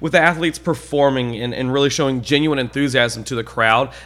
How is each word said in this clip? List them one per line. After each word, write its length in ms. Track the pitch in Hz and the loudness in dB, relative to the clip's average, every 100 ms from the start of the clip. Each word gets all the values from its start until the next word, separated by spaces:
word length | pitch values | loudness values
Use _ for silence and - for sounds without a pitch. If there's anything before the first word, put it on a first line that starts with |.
with 120 | 160 | 0
the 80 | 175 | 4
athletes 400 | 160 160 165 - | 4 2 -2 -2
performing 720 | 175 156 - 143 143 131 123 | -4 -4 -2 2 2 2 -2
and, 180 | 110 120 | -6 -6
and 200 | - 127 | -4 -2
really 180 | 139 143 | 0 0
showing 320 | 143 139 131 | 0 -2 -2
genuine 380 | 113 147 156 139 | 0 0 2 0
enthusiasm 640 | 123 139 143 127 120 117 | -2 -2 0 2 0 -2
to 100 | 113 | -8
the 80 | 123 | -8
crowd 500 | 110 - 113 113 135 - | -6 0 2 4 0 -6